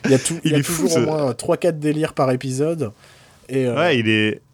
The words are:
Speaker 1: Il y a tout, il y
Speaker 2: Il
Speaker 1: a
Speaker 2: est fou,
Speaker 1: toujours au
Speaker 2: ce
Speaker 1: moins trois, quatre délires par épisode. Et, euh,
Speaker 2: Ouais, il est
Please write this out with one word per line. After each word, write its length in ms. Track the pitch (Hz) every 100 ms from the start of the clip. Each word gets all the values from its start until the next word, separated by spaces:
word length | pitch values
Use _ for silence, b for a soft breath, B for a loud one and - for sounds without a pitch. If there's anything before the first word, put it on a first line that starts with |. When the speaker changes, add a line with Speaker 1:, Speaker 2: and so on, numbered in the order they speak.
Speaker 1:
Il 60 | -
y 40 |
a 40 | 131
tout, 220 | - 165
il 80 | 165
y 40 |
Speaker 2:
Il 20 | 143
Speaker 1:
a 20 |
Speaker 2:
est 40 |
fou, 180 | 139 165
Speaker 1:
toujours 140 | 139 165
au 40 |
Speaker 2:
ce 40 |
Speaker 1:
moins 280 | 117 156 139
trois, 220 | 117 - 160
quatre 220 | 180 156
délires 340 | 147 151 156
par 200 | - 135
épisode. 580 | 127 135 127 151 165 123 - B B B B -
Et, 180 | 135 127
euh, 100 | 120
Speaker 2:
Ouais, 220 | 175 135
il 80 | 110
est 320 | 110 107 - _